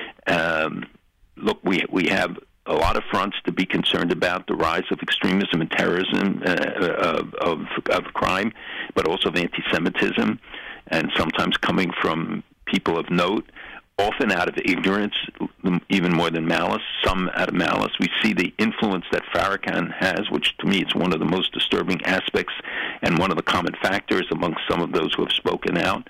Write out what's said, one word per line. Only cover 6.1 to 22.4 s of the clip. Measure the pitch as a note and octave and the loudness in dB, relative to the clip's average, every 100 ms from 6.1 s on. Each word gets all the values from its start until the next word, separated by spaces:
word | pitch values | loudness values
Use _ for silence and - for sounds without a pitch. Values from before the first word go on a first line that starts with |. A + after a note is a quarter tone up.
| F#2+ G2 - F2+ | 2 0 0 0
uh, | |
of, | E2+ - - F2 - F2 D#2+ D#2+ - | 0 0 0 0 2 2 0 -2 -2
of, | E2+ D#2 E2 - - | 0 0 -2 -4 0
of | F2+ - | 0 0
crime, | - F#2 F#2 G#2+ - - - - - | -2 0 2 0 -4 -10 -10 -4 0
but | D#2+ | 0
also | F#2 F#2+ | 2 2
of | F2 | 2
anti-Semitism, | E2+ - - E2+ E2+ - G2 A2 A2 - - - - - - | 0 -2 -2 0 0 2 0 2 2 0 -8 -14 -14 -16 -4
and | D#2+ E2 - | -2 0 0
sometimes | D#2+ - F2 - | 0 0 0 0
coming | - E2+ - - | 2 2 0 0
from | E2 D#2+ E2 F2 - _ - | 0 0 -2 -6 -10 _ -4
people | F#2+ - E2 | -2 0 0
of | - | 0
note, | F2 F2 A2 - - - - - - | 2 2 0 -4 -14 -18 -18 -8 -2
often | G#2 - A2+ | 0 0 0
out | F2 F2 | 2 0
of | - - | 0 0
ignorance, | E2+ F2+ G2+ G#2 - - - - - F#2 F2 - | 2 2 2 0 -2 -6 -8 -10 -4 0 0 2
even | G2 F2 | 2 4
more | E2 E2+ | 4 2
than | E2 E2 | 0 0
malice, | E2 F2+ G#2 - - | 0 0 -2 -4 -2
some | F#2+ F#2 F2+ - | 0 0 -2 -2
out | F2+ | 0
of | |
malice. | F2 E2 F2+ G#2 - | 0 0 0 -2 0
We | - - | -2 0
see | A2 | 0
the | F#2 F2 - | 2 -2 0
influence | A2 - G#2+ F#2 - | -2 0 0 0 -2
that | F2 - | -4 -2
Farrakhan | F2 F#2+ G2 - F2 E2+ | 0 0 0 -2 -2 -2
has, | - F#2+ F2 - | -2 0 0 -2
which | - - - | -2 -2 -2
to | F#2+ | 0
me | F#2+ | 0
is | - - | 0 0
one | E2+ | 0
of | D#2+ | 0
the | E2 | 0
most | F#2 - | 0 -2
disturbing | - - F#2 F2 F2+ F2+ | -2 0 0 0 -2 0
aspects | F#2 - F#2+ | 0 0 -2